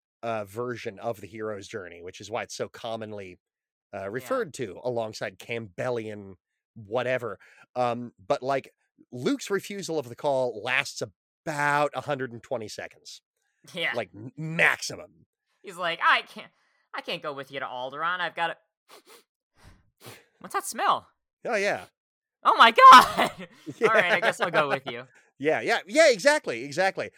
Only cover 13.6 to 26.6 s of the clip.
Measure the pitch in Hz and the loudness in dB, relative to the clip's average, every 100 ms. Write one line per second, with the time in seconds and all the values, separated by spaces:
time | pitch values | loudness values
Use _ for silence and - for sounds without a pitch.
13.6 | - 175 156 120 101 98 120 - 156 165 | -16 -8 -6 -4 -8 -12 -16 -12 -8 0
14.6 | 156 127 - 95 87 82 _ _ _ _ | 0 0 -6 -12 -16 _ _ _ _ _
15.6 | - 175 175 170 320 254 - 214 123 _ | -18 -8 -8 -2 2 0 -2 -14 -20 _
16.6 | _ _ _ 185 - 175 160 139 135 139 | _ _ _ -14 -10 -10 -8 -10 -12 -10
17.6 | 127 123 131 143 165 180 170 165 165 - | -10 -8 -10 -6 -4 -4 -6 -4 -6 -6
18.6 | _ _ _ - - - _ _ _ _ | _ _ _ -20 -20 -20 _ _ _ _
19.6 | - - _ _ - - _ _ 180 381 | -20 -20 _ _ -20 -20 _ _ -8 -8
20.6 | - 226 392 139 - _ _ _ - 214 | -6 -2 0 0 -2 _ _ _ -4 -2
21.6 | 196 131 90 _ _ _ _ _ - 349 | 0 -2 -6 _ _ _ _ _ 2 6
22.6 | 233 - 523 494 - - - - 180 - | 6 12 12 12 12 4 -2 -2 -16 -16
23.6 | - - 220 220 180 190 220 - 185 160 | -16 0 4 4 4 2 2 0 0 0
24.6 | 147 139 - 120 131 _ _ _ 143 135 | 0 -2 -4 -12 -14 _ _ _ 0 0
25.6 | 131 220 160 254 320 220 262 302 - 117 | 0 -2 0 4 4 4 2 2 0 -6